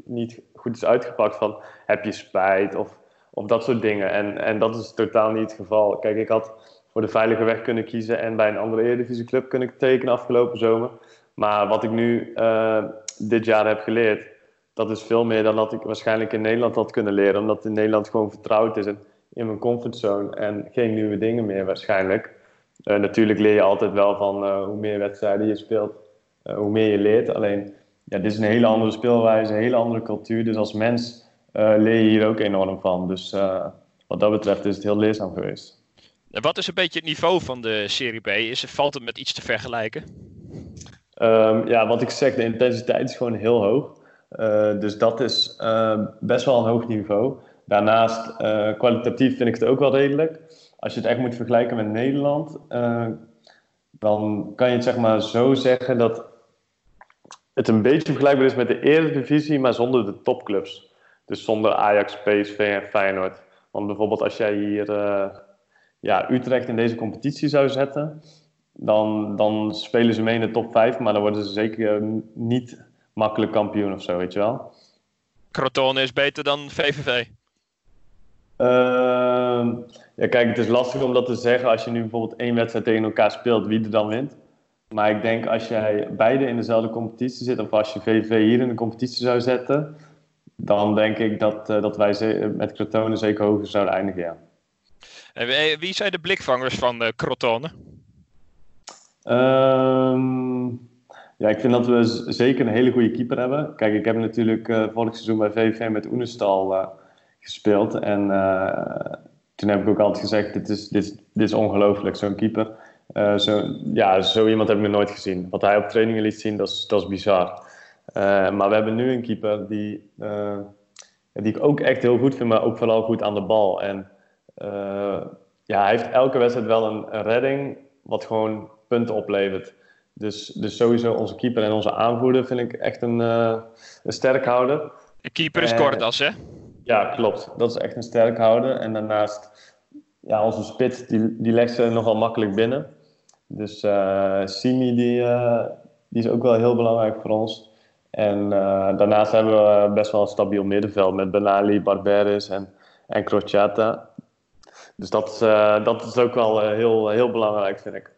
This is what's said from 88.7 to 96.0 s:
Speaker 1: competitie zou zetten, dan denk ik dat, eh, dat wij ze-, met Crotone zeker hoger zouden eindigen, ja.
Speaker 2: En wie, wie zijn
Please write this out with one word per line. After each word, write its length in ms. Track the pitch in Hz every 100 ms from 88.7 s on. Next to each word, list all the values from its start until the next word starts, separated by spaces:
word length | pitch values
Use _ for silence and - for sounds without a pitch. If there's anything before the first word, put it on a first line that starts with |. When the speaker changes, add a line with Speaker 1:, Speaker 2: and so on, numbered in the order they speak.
Speaker 1:
competitie 500 | 113 113 113 123 -
zou 160 | 123 123
zetten, 560 | 123 123 - 143 151 - - _ _ _ _ -
dan 380 | - 101 104
denk 240 | 107 107 107
ik 220 | 113 104
dat, 300 | 107 107 -
eh, 120 | 107
dat 140 | 104 107
wij 160 | 104
ze-, 400 | 101 110 95 107 -
met 160 | -
Crotone 440 | - 104 110 110 107
zeker 280 | 107 107
hoger 220 | 104 104 101
zouden 280 | 104 92
eindigen, 280 | 95 98 90
ja. 140 | 85 82 _ _ _ _ _ _ - - -
Speaker 2:
En 120 | - 120
wie, 320 | 139 156 151
wie 160 | 180
zijn 160 | 185